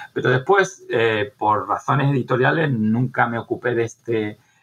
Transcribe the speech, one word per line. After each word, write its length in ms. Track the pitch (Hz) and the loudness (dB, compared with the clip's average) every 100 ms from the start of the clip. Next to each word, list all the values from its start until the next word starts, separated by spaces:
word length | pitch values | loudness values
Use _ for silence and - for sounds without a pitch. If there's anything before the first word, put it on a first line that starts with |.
| - | -10
Pero 160 | - - | -4 0
después, 560 | 131 - 196 190 - - | 0 4 2 2 -4 -4
eh, 440 | 117 113 110 101 _ | 0 2 0 -4 _
por 300 | 107 104 92 | 0 0 0
razones 440 | 98 - 135 139 | -4 -2 0 2
editoriales, 600 | 139 113 123 135 156 156 | 0 -2 0 2 2 0
nunca 560 | 117 107 113 127 - 120 | 0 0 0 -2 0 0
me 100 | 117 | -2
ocupé 380 | 110 - 123 117 | -6 -4 -2 -2
de 80 | |
este, 560 | 113 - - 110 104 104 _ _ | -4 -6 -4 -4 -4 -8 _ _